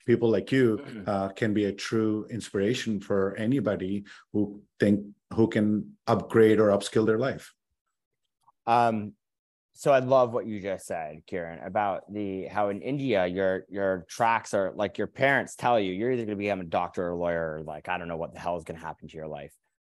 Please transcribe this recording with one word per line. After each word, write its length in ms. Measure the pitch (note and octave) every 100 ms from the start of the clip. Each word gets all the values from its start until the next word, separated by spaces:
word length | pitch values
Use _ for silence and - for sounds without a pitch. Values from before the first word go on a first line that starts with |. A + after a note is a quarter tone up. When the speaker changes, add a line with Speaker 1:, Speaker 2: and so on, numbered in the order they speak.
| -
Speaker 1:
people 240 | A#2 A#2
like 200 | G2+ -
you, 280 | C3+ A#2+ G#2
Speaker 2:
Mm-hmm. 240 | - G#2+ G2
Speaker 1:
uh, 220 | G2 F#2+
can 220 | - A2
be 140 | G#2 G2
a 60 |
true 540 | G2+ - A2+ A2 G#2+ G2+
inspiration 720 | A#2 - G2+ G2+ B2 A#2 G2+
for 360 | - G2+ G2 G#2
anybody 680 | A2 C#3 G#2 F#2 F#2 G2+ G2+ - _
who 300 | G#2 G2+ G#2 _ -
think, 200 | G#2 G2+ - - _
who 140 | A2 A2
can 480 | A2+ G#2 G#2+ - - -
upgrade 520 | G#2+ - A2+ A2 G#2+
or 100 | G#2+
upskill 360 | G2+ - A2+
their 140 | A2 A2
life. 340 | C3 D3 - _ _ _ _ _ _ _ _ _ _ _ A#2+
Speaker 2:
Um, 480 | A#2+ A#2 A2 G#2 - _ _ _ _ _
so 200 | - D3+
I 80 | C3+
love 340 | B2+ C3 A#2+
what 100 | A2+
you 160 | G2+ G#2+
just 240 | F#2+ F2+ -
said, 360 | F2 D#2 D#2 -
Kieran, 340 | F#2 E2 E2
about 480 | F#2 G#2+ G2+ F2 -
the, 320 | G#2 G2+ F#2+ E2
how 200 | G2+ G#2
in 140 | G2+
India, 440 | B2 C#3+ C3+ G2 F2+
your, 380 | F#2 F#2+ F#2 -
your 340 | G2 G2 F#2 -
tracks 420 | - A#2 A2+ -
are, 220 | G#2 F#2
like, 240 | F2 G2+ -
your 80 | G2
parents 480 | - C3+ C3 F#2+ -
tell 240 | B2 A#2+
you, 140 | F#2+
"You're 180 | F#2 A#2+
either 140 | B2+ G#2+
gonna 100 | G2+
become 240 | G2+ F#2+
a 40 |
doctor 420 | E2+ F2+ F2 - F2
or 40 |
a 40 | F2
lawyer, 380 | F2 E2+ D#2+
or, 80 | D#2
like, 260 | D#2 D2+ F2+
I 80 | F2+
don't 120 | E2+
know 100 | E2
what 160 | E2
the 60 | -
hell 180 | E2+ F2
is 60 |
gonna 160 | E2+ E2
happen 280 | E2 - D#2
to 80 | D#2+
your 120 | D#2
life." 260 | D2 C#2+ _ _ _ _